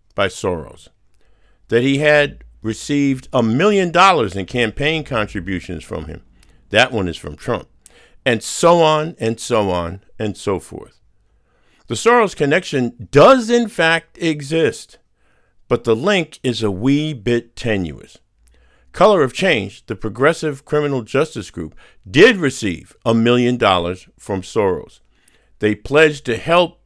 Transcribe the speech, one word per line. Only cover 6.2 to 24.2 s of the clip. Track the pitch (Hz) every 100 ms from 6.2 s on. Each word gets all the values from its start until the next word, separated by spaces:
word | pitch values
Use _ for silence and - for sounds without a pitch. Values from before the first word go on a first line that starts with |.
| - _ _ _ _
That | 107 127
one | 113 90
is | 78
from | - 73
Trump. | - 101 - _ _ _ _ _
And | 131 113
so | - - 170 175
on | 156 156 156 -
and | 113 113
so | - 113 98
on | 87 85 95 - -
and | 107 -
so | - 92
forth. | - - - _ _ _ _ _ _ _ _ _ -
The |
Soros | 117 226 240 196
connection | - 143 175 - 135 120 - 98
does | 139 208 262 220
in | 240 214
fact | - 165 165 - -
exist, | 165 151 139 160 135 - - _ _ _ _ _ _ _ -
but | 120
the | 117
link | 110 185 196 156 -
is | 127 113
a | 107
wee | 95 131 143 156
bit | 123 104 120 -
tenuous. | - 117 101 80 67 - - _ _ _ _ _ _ _
Color | - 208 190
of | 131
Change, | - 185 123 98 - -
the |
progressive | 107 110 110 147 160 156 135
criminal | - 151 147 131
justice | 107 131 160 110 -
group, | 90 80 - - _ 92
did | 123 247 196
receive | 143 - 101 82 - _
a | 117
million | 113 117 123 123 120
dollars | 107 90 85 92 -
from | _